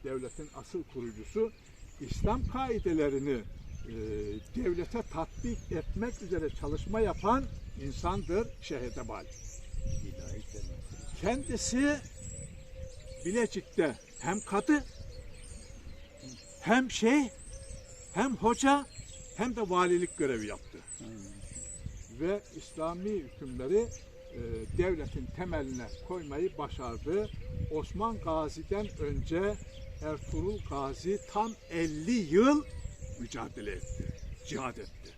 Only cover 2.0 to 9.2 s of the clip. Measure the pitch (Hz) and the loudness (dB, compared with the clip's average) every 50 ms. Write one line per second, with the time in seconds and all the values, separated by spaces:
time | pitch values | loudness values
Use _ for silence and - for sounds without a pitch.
2 | 143 - - - - 196 220 254 254 - - 254 269 262 233 208 - 185 165 160 | -6 -4 0 4 4 4 4 4 2 0 0 0 0 2 2 2 4 4 4 6
3 | 147 143 135 135 135 143 135 117 - - - - - - - - - - 113 113 | 6 6 4 4 2 2 2 2 0 -4 -10 -10 -10 -8 -8 -8 -8 -6 -4 -4
4 | 107 110 107 107 104 104 104 107 - - - - - 185 175 170 170 - - 233 | -2 -2 -2 -2 -2 -2 -4 -6 -6 -6 -4 0 2 2 2 2 0 0 -2 -4
5 | 214 - - 160 165 - - - - 240 226 - - - - 160 147 - - 190 | -4 -2 -2 -2 -2 -2 -4 -4 -2 -2 -2 -2 -2 -2 -2 -2 0 0 0 0
6 | 220 247 - - - 175 185 165 156 143 - - - 143 151 - - - 202 220 | 0 -2 -2 -4 -4 -2 0 0 0 0 -2 -2 -2 0 0 0 0 0 4 4
7 | 226 196 165 - - 202 240 269 - - - - - - - - 139 143 131 - | 4 4 4 2 4 6 6 6 4 0 -4 -8 -8 -8 -8 -6 -4 -4 -4 0
8 | - 175 190 202 190 147 170 202 233 - - - - - 160 131 123 120 - - | 0 2 2 2 0 2 2 2 2 0 -4 -10 -8 -6 -4 -4 -4 -4 -4 -6
9 | 123 113 110 98 | -6 -6 -6 -6